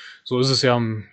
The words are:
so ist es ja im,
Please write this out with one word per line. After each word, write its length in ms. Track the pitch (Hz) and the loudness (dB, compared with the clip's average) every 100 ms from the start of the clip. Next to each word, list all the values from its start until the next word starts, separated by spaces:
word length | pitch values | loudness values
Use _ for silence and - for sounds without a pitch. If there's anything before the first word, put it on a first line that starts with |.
| - - | -20 -18
so 160 | - 123 | -4 0
ist 100 | 135 | 0
es 140 | 131 | 2
ja 120 | 127 120 | 2 2
im, 280 | 113 107 - | 0 -4 -10